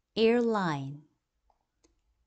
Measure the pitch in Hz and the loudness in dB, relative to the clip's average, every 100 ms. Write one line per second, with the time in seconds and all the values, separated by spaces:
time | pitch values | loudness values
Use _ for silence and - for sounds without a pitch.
0 | _ 208 226 240 233 214 175 143 135 147 | _ 0 2 2 0 0 -2 -4 -6 -12
1 | - _ _ _ _ _ _ _ _ _ | -18 _ _ _ _ _ _ _ _ _
2 | _ _ | _ _